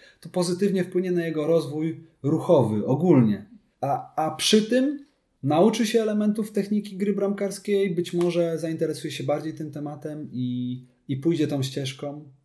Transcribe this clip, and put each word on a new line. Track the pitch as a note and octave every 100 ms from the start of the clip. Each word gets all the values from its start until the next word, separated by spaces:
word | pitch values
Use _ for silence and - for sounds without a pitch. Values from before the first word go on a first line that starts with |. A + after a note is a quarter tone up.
| - _
to | E3+
pozytywnie | F3+ F3 F3 G3+ F#3
wpłynie | F3+ F3+ F#3
na | F3 E3
jego | D#3 D3+
rozwój | E3 C#3 D3+ D#3+ - - _
ruchowy, | C#3+ C3+ - D#3 G#2+ G#2+ -
ogólnie. | D#3 F3+ C#3 A2 G2+ - - _ _
A, | C#3 B2+ - - D#3
a |
przy | D#3+ - G#3+
tym | G#3+ B3 C4+ C#4+ - _ _ _
nauczy | C3+ D3+ G#3+ A#3 A3
się | A3+
elementów | G#3+ G#3 G#3 G#3+ G#3
techniki | G3+ G3 G#3 G3 F#3
gry | G3+
bramkarskiej, | G3 G3 G3+ G3 F3+ - G3 G3
być | F3 E3+
może | F3 F3 E3+ E3+ D#3+
zainteresuje | E3 D#3+ D#3 D3 D#3
się | -
bardziej | C3+ D3 D#3
tym | D3+ D#3
tematem | D3+ D3 D3 D#3 D3+ D3
i, | B2 B2 B2 B2 B2+ - _ -
i | C3+
pójdzie | E3 D3+ C#3+
tą | C#3+
ścieżką | C3 C#3+ C3+ - C#3+ D3 D3+ -